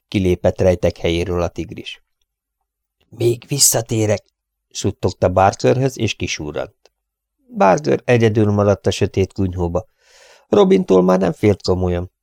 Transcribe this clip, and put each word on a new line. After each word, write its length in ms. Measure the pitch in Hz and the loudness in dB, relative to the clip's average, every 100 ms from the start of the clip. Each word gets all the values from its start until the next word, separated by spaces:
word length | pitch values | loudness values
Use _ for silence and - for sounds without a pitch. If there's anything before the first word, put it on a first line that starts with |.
| _ | _
kilépett 520 | 104 92 90 92 - | -2 -2 0 -2 0
rejtek 360 | 92 90 87 - | 0 0 -2 -2
helyéről 460 | 87 85 87 87 | -4 -2 -2 -4
a 60 | 85 | -4
tigris. 560 | - 82 - - - _ _ _ _ _ _ _ _ _ _ _ | -6 -12 -14 -16 -20 _ _ _ _ _ _ _ _ _ _ _
"Még 360 | - 117 120 - | -4 -2 -2 -4
visszatérek", 760 | 143 - 123 113 113 107 101 - _ _ _ _ | 0 0 0 -2 -2 0 -2 -6 _ _ _ _
suttogta 580 | - 104 - 101 - 95 | -8 -6 -4 -4 0 0
Barkerhöz, 720 | 92 95 - 127 127 135 - | 2 2 2 0 0 -2 -4
és 160 | 104 | -6
kisurrant. 760 | - 87 - 76 76 65 _ _ _ _ _ _ _ _ 233 | -6 -8 -8 -8 -8 -10 _ _ _ _ _ _ _ _ 0
Barker 460 | 196 165 147 123 | 2 2 0 -2
egyedül 460 | - 123 113 110 104 | 0 2 2 2 2
maradt 360 | 104 101 98 - | 2 2 2 0
a 40 | |
sötét 420 | - 95 - 95 | -2 -2 -2 -2
kunyhóba. 560 | - 95 92 87 85 - _ _ _ - _ _ | -2 -4 -4 -4 -4 -8 _ _ _ -20 _ _
Robintól 540 | 202 190 190 180 185 | 2 4 2 2 2
már 160 | 180 185 | 4 2
nem 140 | 180 | 0
félt 300 | 160 107 98 | 0 0 0
komolyan. 500 | - 90 92 87 90 _ | 0 -2 0 -2 -6 _